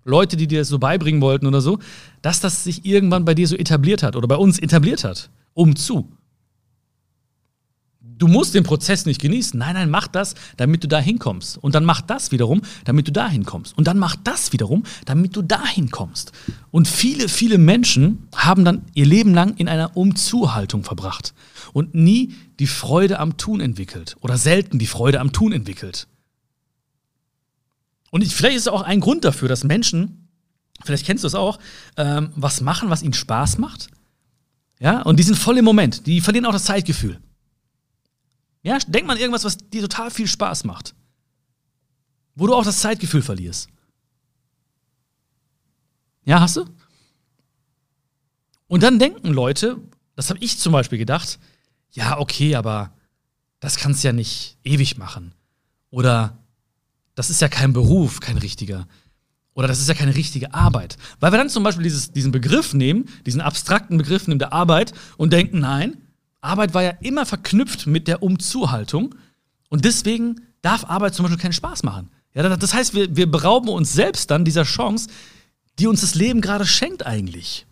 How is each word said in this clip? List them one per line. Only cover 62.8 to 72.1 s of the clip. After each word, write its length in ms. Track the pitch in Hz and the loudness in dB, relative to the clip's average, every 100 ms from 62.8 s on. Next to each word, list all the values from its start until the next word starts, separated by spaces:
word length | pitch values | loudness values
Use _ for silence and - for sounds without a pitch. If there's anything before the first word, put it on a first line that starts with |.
| 131 202 269 - - | 0 0 -4 -10 -6
diesen 140 | 131 | -4
abstrakten 560 | 147 - - 202 202 165 | -4 -4 -2 -2 0 -2
Begriff 320 | 143 190 - | 0 -2 -2
nehmen 100 | 143 | -2
der 140 | 139 | -2
Arbeit 400 | 156 175 160 - - - - | 0 2 2 0 -6 -14 -2
und 160 | 156 | 2
denken, 280 | 170 185 185 | 2 2 -2
nein, 360 | 135 139 214 311 _ _ _ _ | -2 -2 -4 -8 _ _ _ _
Arbeit 340 | 156 190 208 | -4 -2 0
war 80 | 180 | 0
ja 100 | 180 175 | -2 -4
immer 260 | 247 277 - | -6 -4 -4
verknüpft 600 | 202 - 202 - - 147 | -6 0 0 0 -4 -2
mit 200 | 160 165 | -2 -2
der 160 | 165 | -2
Umzuhaltung 920 | 190 180 - 254 147 117 104 151 269 - _ _ _ _ _ | -2 -2 -4 -4 -2 -4 -4 -4 -4 -8 _ _ _ _ _
und 160 | 147 | 0
deswegen 580 | 214 233 208 226 233 233 - _ | 2 0 -2 -2 -4 -6 -14 _
darf 220 | 175 226 | -2 -2
Arbeit 300 | - 180 202 | -2 -4 -2
zum 100 | - | 0
Beispiel 160 | 180 170 | -2 -2
keinen 120 | 180 | -2
Spaß 300 | 170 339 349 | -4 -8 -6
machen. 280 | 123 95 92 | -6 -6 -14